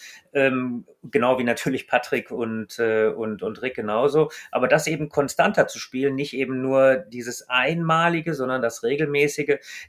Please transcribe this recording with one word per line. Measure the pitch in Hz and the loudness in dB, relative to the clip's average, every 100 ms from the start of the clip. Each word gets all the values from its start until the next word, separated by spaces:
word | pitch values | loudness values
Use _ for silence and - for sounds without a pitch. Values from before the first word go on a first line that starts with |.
| - - _ | -18 -20 _
Ähm, | 143 135 127 127 120 - - | 2 2 2 -4 -6 -10 -20
genau | 120 120 123 127 | -2 2 4 4
wie | |
natürlich | 120 113 143 131 - | 2 0 -2 -4 0
Patrick | 127 - 123 - | 0 0 -4 -4
und, | 123 113 110 104 - | -6 -4 -6 -8 -2
äh, | 113 110 110 | 2 4 2
und, | - 110 101 | 0 -6 -4
und | 95 107 | -8 -6
Rick | 127 | -6
genauso. | - 107 110 143 147 151 - - | -4 -2 2 2 2 0 -4 -6
Aber | 123 123 | -2 2
das | 156 156 | 2 2
eben | 160 151 | -4 -2
konstanter | - 135 - 185 214 - | -2 -2 2 0 2 0
zu | 113 | -2
spielen, | - 127 139 | -8 -2 -2
nicht | 135 143 | -2 -4
eben | 135 131 131 | -4 -4 -2
nur | 131 135 135 131 | 0 4 6 4
dieses | - 123 120 113 - | -2 -10 -10 -10 -2
Einmalige, | 127 135 165 165 160 170 170 165 | 0 0 0 2 2 2 0 -2
sondern | 143 127 127 | -4 -2 -2
das | 117 - | -2 -2
Regelmäßige, | - 147 147 143 147 - - - - - | -2 0 0 2 0 0 -2 -2 -2 -18